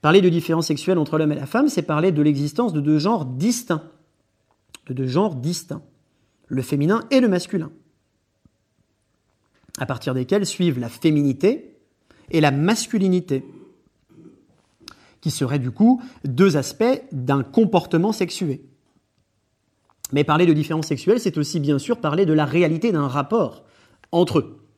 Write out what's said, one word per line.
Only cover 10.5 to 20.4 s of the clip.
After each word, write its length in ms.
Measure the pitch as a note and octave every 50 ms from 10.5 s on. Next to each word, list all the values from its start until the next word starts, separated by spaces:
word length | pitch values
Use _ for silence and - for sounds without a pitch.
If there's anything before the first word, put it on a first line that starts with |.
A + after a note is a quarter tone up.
| - - F3+ E3+ C#3 B2
la 100 | A#2+ A#2
féminité 840 | - - - E3 D3+ D3 C#3+ C#3 B2+ - - G3 C4 D#4+ - - - _ _ _ _ _ _ _ _ _ _ -
et 100 | - E3
la 120 | D3+ D3
masculinité, 920 | C3+ C#3 D#3 F#3 A#3 G#3+ - - - G#3+ F#3+ F#3+ F3+ F3+ F3 - C#3 C3+ B2+ - - - - - _ _ _ _ _ _ _ _ - - - - - _ _ _ _ _ _ _ _ _ - - - _ _ _ _ _ -
qui 60 | D#3+
seraient 260 | - - C#3+ B2 C#3
du 140 | D3 B2 B2+
coup 320 | A2+ - G#3 A#3 C4 B3 - - - - -
deux 320 | C#3+ B2 B2+ F#3+ G3 C#3+
aspects 460 | D3+ C3 - - - A3 A#3+ C4+ C4 - -
d'un 300 | - C3+ B2 B2+ C#3 C#3
comportement 680 | C3 - - A#3 A3+ G3 - F3 - - - E3 E3+ G#3+
sexué. 500 | A3 - F#3+ E3+ - - F#3+ D3+ C3 B2+ - _ _ _ _ _ _ _ _ _ _ _ _ _ _ _ _ _ _ _ _ _ _ _ _ _ _ _ _ -
Mais 120 | - C#3+ D3
parler 220 | D#3 D3 D#3+